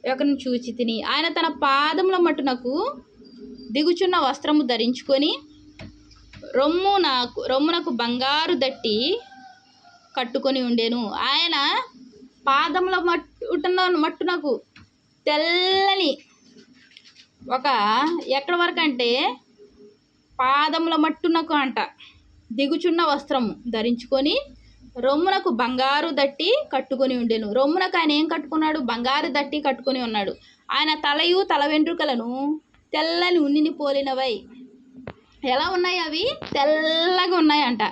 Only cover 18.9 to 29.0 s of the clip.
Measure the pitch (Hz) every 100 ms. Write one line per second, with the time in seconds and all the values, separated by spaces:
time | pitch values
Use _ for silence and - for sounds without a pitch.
18.9 | 247 240 247 370 494 _ _ - - -
19.9 | _ _ _ _ - 254 277 311 320 339
20.9 | 320 294 302 349 330 311 302 269 226 -
21.9 | - - - _ - _ 226 277 339 349
22.9 | 330 320 285 - 277 220 156 240 220 226
23.9 | 240 - 269 285 466 571 - - - -
24.9 | 247 247 294 370 392 370 233 240 254 269
25.9 | 285 330 285 277 277 330 554 - 269 262
26.9 | 254 262 247 233 220 214 233 277 349 370
27.9 | 370 311 294 311 320 302 311 311 311 240
28.9 | 233